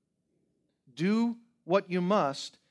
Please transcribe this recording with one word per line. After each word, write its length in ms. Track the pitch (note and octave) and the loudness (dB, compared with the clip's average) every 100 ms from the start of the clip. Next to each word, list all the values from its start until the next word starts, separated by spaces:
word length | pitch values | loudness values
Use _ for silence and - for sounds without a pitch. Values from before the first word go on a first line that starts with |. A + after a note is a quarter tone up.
| _ _ _ _ _ _ _ _ _ A#2+ | _ _ _ _ _ _ _ _ _ -4
Do 420 | F3+ A3 A#3 A3+ _ _ - | 0 0 0 -4 _ _ 0
what 240 | G3 G3 | 0 0
you 120 | F3+ | -2
must 560 | F3+ G#3 C#3+ C3+ - - _ | 0 2 0 -4 -12 -18 _